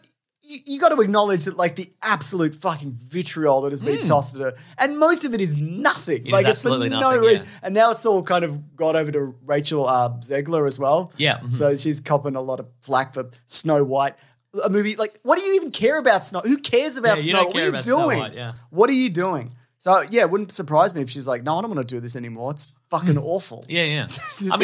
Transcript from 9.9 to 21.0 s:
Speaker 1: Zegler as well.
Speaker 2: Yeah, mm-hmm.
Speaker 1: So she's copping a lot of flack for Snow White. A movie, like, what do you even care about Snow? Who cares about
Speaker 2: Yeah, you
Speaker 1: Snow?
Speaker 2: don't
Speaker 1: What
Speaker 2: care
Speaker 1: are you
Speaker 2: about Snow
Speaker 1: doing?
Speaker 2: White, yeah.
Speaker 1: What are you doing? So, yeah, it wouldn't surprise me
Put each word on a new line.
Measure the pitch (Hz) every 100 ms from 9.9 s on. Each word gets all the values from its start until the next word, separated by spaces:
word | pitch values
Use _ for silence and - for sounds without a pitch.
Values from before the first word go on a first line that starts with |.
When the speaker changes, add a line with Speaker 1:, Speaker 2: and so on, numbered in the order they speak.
| 127 120 120
Speaker 1:
Zegler | 120 139 143 165 143
as | 127
well. | 139 156 180 -
Speaker 2:
Yeah, | 151 113
mm-hmm. | 123
Speaker 1:
So | 123 147 143
she's | 156 147
copping | - 147 147 135
a |
lot | 131 127
of | 123 _
flack | - 131 135
for | 139 123 - -
Snow | - 160 151
White. | 139 135 139 - _ _ _ 196
A | -
movie, | 196 208 214
like, | 214 -
what | 240 349
do |
you | 392
even | 381 330
care | - 220 311
about | 254 196
Snow? | - 185
Who | 202 285
cares | - 240 302 254
about | 233 156
Speaker 2:
Yeah, |
you | 156
Speaker 1:
Snow? | 190
Speaker 2:
don't | 180
Speaker 1:
What |
Speaker 2:
care | 180
Speaker 1:
are |
you | 165
Speaker 2:
about | 131
Snow | 127 277
Speaker 1:
doing? | 330 196
Speaker 2:
White, | 110
yeah. | 110 120 120 -
Speaker 1:
What | 160 240
are |
you | 269 254
doing? | 170 185 160 120 - _ _
So, | 180 185 147
yeah, | 226
it | 175
wouldn't | 196 208
surprise | - 151 151 185
me | 170